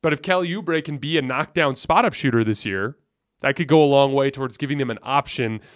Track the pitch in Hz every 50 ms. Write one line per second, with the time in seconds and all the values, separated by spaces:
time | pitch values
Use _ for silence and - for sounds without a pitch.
0 | - 160 151 147 - 190 185 180 180 175 175 208 185 165 165 160 156 - 147 135
1 | 113 147 160 156 139 127 127 135 156 - _ 170 160 143 131 - - - 165 196
2 | 240 - - - - 135 117 117 113 107 110 - - 107 95 95 98 117 147 _
3 | _ _ _ _ _ _ _ _ - 135 139 - 175 131 151 160 151 143 139 139
4 | 139 139 135 139 135 139 135 139 135 127 110 - 147 135 147 143 135 123 113 -
5 | - - 135 143 139 - - - 123 113 110 107 _ - _